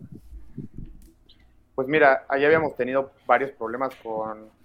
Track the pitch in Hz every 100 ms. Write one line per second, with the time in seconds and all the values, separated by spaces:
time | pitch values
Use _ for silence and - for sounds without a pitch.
0 | - - - - - - - - - -
1 | - _ _ _ _ _ _ - 131 156
2 | 143 135 - 139 147 160 151 - 123 135
3 | 135 _ - 123 135 - 110 123 131 -
4 | 113 110 110 107 110 _